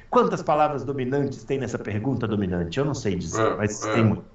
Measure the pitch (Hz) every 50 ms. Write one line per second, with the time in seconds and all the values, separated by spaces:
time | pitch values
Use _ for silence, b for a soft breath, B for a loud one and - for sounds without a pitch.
0 | B B - 247 226 175 190 170 165 170 151 151 151 147 147 127 117 143 135 127
1 | 127 123 139 143 139 117 - - - - 139 127 117 107 123 117 - 110 101 104
2 | 110 139 131 110 113 101 107 101 101 90 90 87 87 85 - 131 143 151 135 -
3 | - 104 90 90 90 - - 110 110 104 - - 107 104 - - 107 110 113 117
4 | 113 104 - - - -